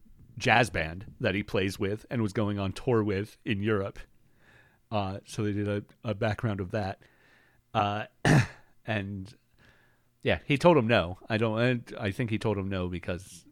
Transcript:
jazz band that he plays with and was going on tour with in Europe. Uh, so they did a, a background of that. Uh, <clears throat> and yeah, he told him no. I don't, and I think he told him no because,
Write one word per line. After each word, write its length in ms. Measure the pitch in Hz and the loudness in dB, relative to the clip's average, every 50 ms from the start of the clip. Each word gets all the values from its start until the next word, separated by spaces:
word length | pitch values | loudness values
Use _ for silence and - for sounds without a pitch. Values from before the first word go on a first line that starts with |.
| - - - - - - - - | -20 -20 -20 -20 -20 -18 -14 -2
jazz 320 | - 123 110 117 123 - | 4 6 6 6 6 4
band 360 | - 92 80 80 82 92 104 - - - | 0 -2 -4 -4 -6 -10 -14 -16 -10 -2
that 160 | 127 107 92 | 0 0 0
he 80 | 101 104 | 0 -2
plays 340 | - - 107 95 98 95 - | -2 -2 0 0 0 -2 -2
with 280 | 107 95 104 110 - - | -2 -2 -2 -4 -6 -6
and 120 | - 123 | -2 -2
was 120 | 113 104 - | -2 -2 0
going 240 | - 107 101 104 101 | -2 -2 0 0 -2
on 120 | 101 95 | -2 -4
tour 320 | 92 - - - 123 113 107 | -4 -4 -2 2 2 2 2
with 340 | 104 98 95 104 - - _ _ | 2 0 -2 -4 -6 -10 _ _
in 160 | - 113 98 | -4 -2 -2
Europe. 380 | 101 110 110 101 95 101 - - - - _ - _ _ _ _ _ - - - - _ _ _ _ _ | 0 0 0 0 -2 -4 -8 -12 -16 -18 _ -20 _ _ _ _ _ -20 -20 -20 -20 _ _ _ _ _
Uh, 280 | 117 107 101 95 98 101 - | -2 -2 -2 -2 -6 -8 -12
so 180 | - - - 107 | -10 -6 -4 -2
they 80 | 104 | -2
did 160 | 101 101 104 101 | -2 -2 -2 -2
a, 160 | 101 104 - - - _ _ | -2 -4 -4 -8 -18 _ _
a 120 | 117 107 | -6 -4
background 440 | 101 117 110 104 - - 113 101 98 | -2 -2 -2 -2 -2 -2 -2 -2 -2
of 120 | 98 90 | -4 -4
that. 280 | - 110 101 95 101 - - - _ _ _ _ _ _ _ _ _ _ _ _ - | -4 -4 -4 -4 -6 -8 -14 -20 _ _ _ _ _ _ _ _ _ _ _ _ 0
Uh, 320 | 113 104 101 101 107 - - _ _ _ | 0 0 0 0 -4 -6 -10 _ _ _
<clears throat> 600 | - 151 143 104 - - - - _ _ _ _ - | 6 6 6 6 4 -2 -14 -20 _ _ _ _ -4
and 460 | 110 104 98 98 101 98 95 95 - _ _ _ _ _ - - _ _ _ _ _ _ _ _ _ _ _ | -4 -4 -4 -4 -8 -10 -10 -12 -16 _ _ _ _ _ -20 -20 _ _ _ _ _ _ _ _ _ _ _
yeah, 160 | 127 98 - - | 0 0 0 0
he 120 | - 147 135 | 0 0 4
told 200 | - 175 175 147 | 6 6 6 6
him 100 | 113 110 | 6 4
no. 320 | 120 104 82 85 92 - - - | 4 4 4 2 -4 -10 -6 -4
I 80 | 110 107 | -2 0
don't, 220 | 117 113 107 110 | 0 0 2 2
and 340 | 120 127 127 120 117 - - - | 2 2 2 0 -4 -10 -10 -6
I 120 | 120 101 | -4 -4
think 180 | 95 - 131 107 | -2 -2 -2 -2
he 60 | 110 104 | -2 -2
told 180 | - 113 104 101 | 0 0 -2 0
him 100 | 95 98 | -2 -4
no 180 | 98 92 92 90 | -4 -4 -4 -4
because, 580 | 90 87 - - 92 85 92 - - - - - | -4 -6 -6 -6 -6 -6 -8 -14 -20 -20 -20 -20